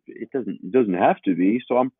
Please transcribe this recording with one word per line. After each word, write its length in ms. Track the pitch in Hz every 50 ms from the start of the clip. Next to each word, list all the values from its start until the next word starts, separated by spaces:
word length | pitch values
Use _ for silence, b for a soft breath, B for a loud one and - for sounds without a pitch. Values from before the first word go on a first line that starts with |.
| _
it 220 | - - - 113 117 -
doesn't, 260 | 135 110 98 - - -
it 80 | 92
doesn't 220 | 98 131 123 104 90
have 260 | 87 104 147 185 - -
to 120 | 147 -
be, 260 | 85 - 98 113 127 123
so 100 | - 127
I'm 140 | 123 131 131 -